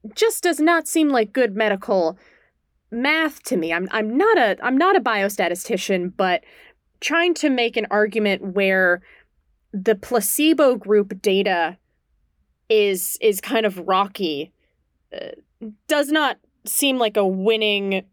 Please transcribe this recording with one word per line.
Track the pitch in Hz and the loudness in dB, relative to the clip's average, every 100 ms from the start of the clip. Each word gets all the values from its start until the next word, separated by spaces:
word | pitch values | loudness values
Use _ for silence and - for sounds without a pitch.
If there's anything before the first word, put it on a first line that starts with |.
| 220 | -14
just | - 440 - | -2 -2 0
does | 359 311 | -2 0
not | 311 330 320 | 2 2 0
seem | 330 302 | 0 2
like | 262 214 | 2 0
good | 269 240 196 | 0 0 0
medical | 220 196 - 190 165 180 _ _ _ _ _ _ _ | -2 -2 0 0 0 -4 _ _ _ _ _ _ _
math | 233 277 320 311 - | -4 0 0 0 -4
to | - 220 | -4 -4
me. | 160 | -2
I'm, | 165 185 | -4 -2
I'm | 220 214 247 | -4 -2 0
not | 415 415 | 2 4
a, | 220 - | 2 0
I'm | 247 262 | 0 2
not | 359 392 | 4 2
a | |
biostatistician, | 240 214 196 202 175 175 - 208 - 190 180 - | 2 0 -2 0 -2 -2 -4 -6 -2 -2 -2 -2
but | 190 175 _ - - _ _ _ | 0 0 _ -20 -20 _ _ _
trying | - 330 349 320 | -2 0 0 0
to | 302 | 0
make | 254 240 233 | 0 0 -2
an | 214 | -2
argument | 208 214 220 208 196 196 | 0 0 0 0 -2 -2
where | 185 190 190 180 175 - - _ _ _ _ _ | 0 2 4 2 0 -4 -20 _ _ _ _ _
the | 202 190 202 | -4 -2 -2
placebo | - 240 - - 311 320 277 247 | 0 -2 -2 0 2 4 4 2
group | 185 208 202 190 | 2 2 2 -4
data | 208 190 196 175 165 185 _ _ _ _ _ _ _ _ _ | 0 0 2 0 -2 -4 _ _ _ _ _ _ _ _ _
is, | 220 202 185 - - | 2 4 0 -4 0
is | 220 190 | 0 0
kind | - 226 214 | -2 0 0
of | 190 | -2
rocky, | 170 185 196 - 175 143 160 _ _ _ _ _ _ | -2 0 0 -4 -4 -4 -8 _ _ _ _ _ _
uh, | - - - _ _ 226 214 - | -14 -14 -16 _ _ -18 -18 -4
does | 294 285 | -2 0
not | 311 277 - _ _ - | 0 0 -4 _ _ -8
seem | - 285 262 | -2 0 0
like | 226 208 | 0 0
a | 196 | 0
winning | 190 196 220 214 202 196 190 190 | 0 0 2 2 0 -2 -4 -6